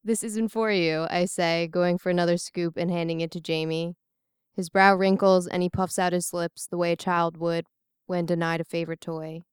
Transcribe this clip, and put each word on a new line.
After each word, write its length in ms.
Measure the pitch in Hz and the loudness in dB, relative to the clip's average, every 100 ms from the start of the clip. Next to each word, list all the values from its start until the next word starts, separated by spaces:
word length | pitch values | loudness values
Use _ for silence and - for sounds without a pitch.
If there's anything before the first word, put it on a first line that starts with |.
"This 200 | - 226 | -2 -4
isn't 260 | 226 214 226 | -2 -4 -2
for 220 | 220 220 | 0 0
you," 340 | 196 165 156 165 | 2 2 0 -2
I 140 | 175 180 | 0 0
say, 420 | - 170 165 170 | 0 0 0 0
going 320 | 175 175 175 | 0 2 2
for 100 | 185 | 0
another 260 | 175 175 175 | 2 2 0
scoop 400 | - 185 170 - | -2 -4 -4 -2
and 140 | 170 | -2
handing 320 | 175 165 165 | -2 -2 -4
it 80 | 165 | -4
to 80 | 175 | -8
Jamie. 560 | 160 160 160 160 170 170 _ _ _ _ _ | -4 -2 -2 -4 -4 -8 _ _ _ _ _
His 160 | - 175 | -10 -2
brow 280 | 196 196 190 | 4 6 6
wrinkles 520 | 190 190 196 185 175 | 4 4 6 4 2
and 140 | 180 | -2
he 80 | 180 | -2
puffs 300 | 196 185 - | 0 -2 0
out 120 | 180 | 0
his 220 | 175 - | 0 -2
lips 320 | 175 170 - - | -4 -6 -6 -8
the 120 | 175 | -2
way 140 | 170 | 0
a 60 | 170 | 0
child 400 | - 175 170 165 | 0 0 0 0
would 300 | 170 165 165 _ _ _ - | -2 -2 -6 _ _ _ -6
when 180 | 180 170 | -4 0
denied 340 | 170 165 165 | 0 0 -2
a 60 | 165 | -4
favorite 340 | 170 165 165 | -4 -6 -8
toy. 440 | - 160 160 160 - | -8 -10 -10 -12 -16